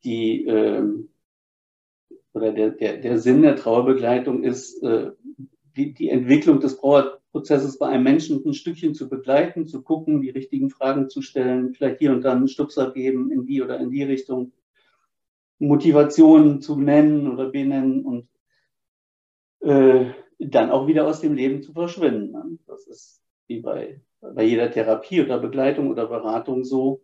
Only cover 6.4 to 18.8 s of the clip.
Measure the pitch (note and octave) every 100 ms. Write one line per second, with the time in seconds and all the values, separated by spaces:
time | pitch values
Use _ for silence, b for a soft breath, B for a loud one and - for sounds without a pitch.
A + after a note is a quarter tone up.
6.4 | D#3+ C#3 C3+ - C#3 C#3+ C3+ - _ D3
7.4 | - D3 C#3 - C3+ C3 C3 D3+ D#3+ C#3+
8.4 | - C#3 - D#3+ D#3+ D3 B2+ C3 C3 C#3
9.4 | F3 F3 D#3 - - D#3+ D#3+ D3+ C3 C3
10.4 | C3 C#3 C3+ - C3+ C#3 C3+ - C3+ C#3
11.4 | B2+ B2+ B2+ - C3+ C3 C#3+ B2+ - B2
12.4 | C3 - C#3+ - C3 C3 C3 C3 C3+ C3+
13.4 | B2+ C3+ B2 B2+ B2+ C3+ C#3 C3 - B2+
14.4 | B2 _ _ _ _ _ _ _ _ _
15.4 | _ _ D3 D3 E3 D3 D3 - D#3+ D#3
16.4 | D3+ C#3 - D3 C#3+ D3 D3+ D3+ C#3 B2+
17.4 | C3 C#3 C#3 C3+ C3+ C3 C3+ A#2+ A#2+ _
18.4 | _ _ _ _